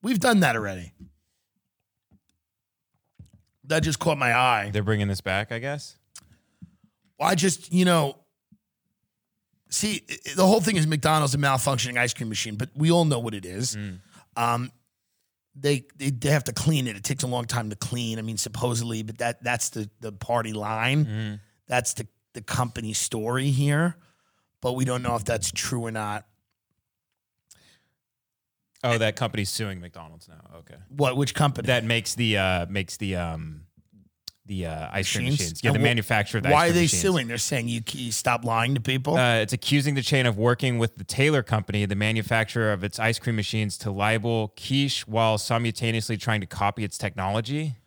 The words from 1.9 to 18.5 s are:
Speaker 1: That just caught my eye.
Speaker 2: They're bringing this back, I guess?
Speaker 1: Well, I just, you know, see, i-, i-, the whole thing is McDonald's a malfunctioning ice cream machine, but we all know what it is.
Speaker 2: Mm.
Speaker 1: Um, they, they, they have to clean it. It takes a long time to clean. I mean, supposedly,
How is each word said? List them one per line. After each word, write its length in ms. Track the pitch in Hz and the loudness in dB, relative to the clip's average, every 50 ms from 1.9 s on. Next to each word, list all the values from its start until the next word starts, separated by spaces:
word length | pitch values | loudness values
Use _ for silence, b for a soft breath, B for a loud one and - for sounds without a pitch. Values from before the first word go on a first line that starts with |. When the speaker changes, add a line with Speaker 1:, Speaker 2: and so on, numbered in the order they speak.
| _ _ _ _ _ _ _ _ _ _ _ _ _ _ _ _ _ _ _ _ _ _ _ _ _ _ - - _ - _ _ _ _ _ | _ _ _ _ _ _ _ _ _ _ _ _ _ _ _ _ _ _ _ _ _ _ _ _ _ _ -20 -20 _ -20 _ _ _ _ _
Speaker 1:
That 140 | 135 156 160 | 0 0 2
just 180 | 151 156 147 - | 2 0 -2 0
caught 180 | - 170 156 143 | 0 0 2 2
my 160 | 135 120 117 | 2 2 4
eye. 360 | 120 127 127 123 110 101 104 | 4 4 4 4 2 2 0
Speaker 2:
They're 120 | 104 107 104 | -2 -2 0
bringing 240 | 98 110 104 104 101 | 2 2 2 2 0
this 140 | 98 95 | 0 -2
back, 300 | - 98 92 98 107 - | -2 -2 0 0 -2 -4
I 80 | 120 117 | -6 -8
guess? 380 | 120 135 143 147 - - - _ _ _ _ - B B B B B B B B B B _ _ _ _ _ _ _ _ _ _ | -6 -6 -8 -8 -10 -16 -20 _ _ _ _ -20 B B B B B B B B B B _ _ _ _ _ _ _ _ _ _
Speaker 1:
Well, 100 | 143 - | 0 2
I 60 | 190 | 2
just, 360 | 175 151 190 - - - - 170 | 4 4 2 2 0 -6 0 2
you 100 | 180 180 | 4 6
know, 320 | 180 175 165 151 139 - _ _ _ _ _ _ _ - _ _ _ _ _ _ _ _ _ _ _ _ _ _ _ _ _ _ _ _ _ _ _ | 6 6 4 4 0 -4 _ _ _ _ _ _ _ -20 _ _ _ _ _ _ _ _ _ _ _ _ _ _ _ _ _ _ _ _ _ _ _
see, 340 | - - - 214 208 - - - | -4 -2 -2 -2 -2 -4 -6 -10
i-, 40 | 147 | -12
i-, 200 | - - - 143 | -12 -10 -8 2
the 100 | 165 185 | 4 6
whole 160 | 185 208 226 | 6 6 6
thing 160 | 180 180 220 180 | 4 4 2 2
is 80 | 156 156 | 2 2
McDonald's 460 | 156 151 120 156 156 156 151 143 123 | 2 2 2 4 4 4 4 2 2
a 40 | 147 | 2
malfunctioning 600 | 143 143 135 131 - - 135 127 - 123 123 123 | 2 4 2 2 2 0 0 0 -2 -2 0 0
ice 160 | 120 120 - | 0 0 -2
cream 160 | - 120 110 | -4 -6 -6
machine, 260 | 110 98 - 117 107 | -4 -4 -6 -6 -4
but 140 | 104 127 - _ | -6 -6 -8 _
we 160 | 143 151 160 | 0 4 6
all 140 | 170 175 170 | 6 6 6
know 140 | 156 143 120 | 4 2 0
what 140 | 117 117 104 | -2 -4 -6
it 120 | 101 90 | -8 -10
is. 300 | 87 90 98 120 123 - | -10 -6 -4 -4 -4 -4
Speaker 2:
Mm. 240 | 104 104 101 92 90 98 b b b b b _ - | -6 -8 -10 -10 -14 -18 b b b b b _ 0
Speaker 1:
Um, 340 | 117 120 117 120 123 123 _ _ _ _ _ _ _ _ _ _ _ _ _ _ _ _ _ | 0 2 2 0 -2 -6 _ _ _ _ _ _ _ _ _ _ _ _ _ _ _ _ _
they, 300 | 139 135 143 147 131 127 _ _ - | -4 0 0 0 0 -2 _ _ -4
they, 140 | 139 135 | -2 -2
they 180 | 139 117 - 147 | -2 0 2 2
have 140 | 147 151 120 | 2 2 2
to 80 | - - | -2 -6
clean 340 | - - 151 160 147 127 123 | -2 0 2 2 2 0 -2
it. 80 | 107 | -6
It 80 | 98 101 | -6 -4
takes 200 | - 139 135 - | -4 -4 -2 -2
a 40 | 127 | -2
long 180 | 123 123 120 | -2 -2 -2
time 240 | 113 - 123 113 107 | -2 -2 -4 -2 -4
to 40 | 104 | -6
clean. 440 | 98 - - - 123 120 113 113 110 | -8 -6 -6 -4 -4 -4 -4 -6 -6
I 20 | |
mean, 160 | 110 110 113 98 | -6 -6 -6 -6
supposedly, 640 | - 110 | -6 -6